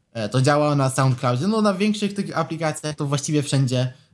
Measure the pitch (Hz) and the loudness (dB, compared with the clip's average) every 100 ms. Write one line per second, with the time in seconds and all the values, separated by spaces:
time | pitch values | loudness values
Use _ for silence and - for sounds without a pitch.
0 | _ 117 104 127 131 147 147 143 135 127 | _ -8 -2 2 4 4 2 2 0 2
1 | 135 123 127 123 185 220 208 180 214 208 | 0 2 0 0 0 2 2 2 0 0
2 | 202 202 160 - 165 160 160 147 151 151 | -4 -4 -4 -4 -4 -2 -4 -4 -8 -4
3 | 143 143 - 151 139 139 135 127 127 - | -2 -2 0 0 2 2 2 2 -2 -6
4 | _ | _